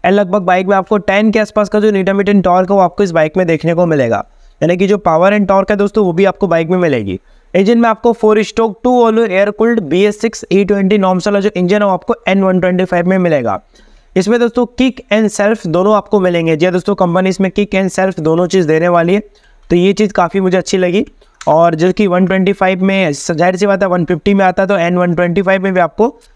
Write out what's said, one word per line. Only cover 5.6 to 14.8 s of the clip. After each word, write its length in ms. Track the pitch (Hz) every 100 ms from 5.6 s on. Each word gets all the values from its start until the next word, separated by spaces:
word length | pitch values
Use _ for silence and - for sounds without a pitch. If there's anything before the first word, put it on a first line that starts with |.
| 190
है 60 | 208
दोस्तों 280 | 202 226 190
वो 80 |
भी 120 | 165 196
आपको 220 | - 190
बाइक 220 | 165 165
में 80 | 185
मिलेगी। 420 | 170 127 101 92 _ _ _
इंजन 240 | 185 196 233
में 120 | 233
आपको 240 | 214 240 226
four 200 | 214 214
stroke 320 | 202 - 226 185
two 140 | 247 247
all 200 | 226 220
air 320 | 226 185 208
cooled 280 | 208 226 226
बी 200 | 156 170
एस 180 | 208 208
सिक्स 240 | 233 - -
ई 120 | 190 196
ट्वेंटी 320 | 202 190 208
नॉर्म्स 300 | 190 185 208
वाला 120 | 202
जो 100 | 196 180
इंजन 260 | 175 208
है 40 | 202
वो 80 |
आपको 220 | 185 - 226 -
एन 160 | 196
वन 160 | 190 185
ट्वेंटी 260 | 180 180 185
फ़ाइव 220 | 175 175
में 100 | 190
मिलेगा। 400 | 175 151 117 95 _ _ - - _ -
इसमें 240 | 190 233
दोस्तों 260 | 240 240 240
किक 340 | -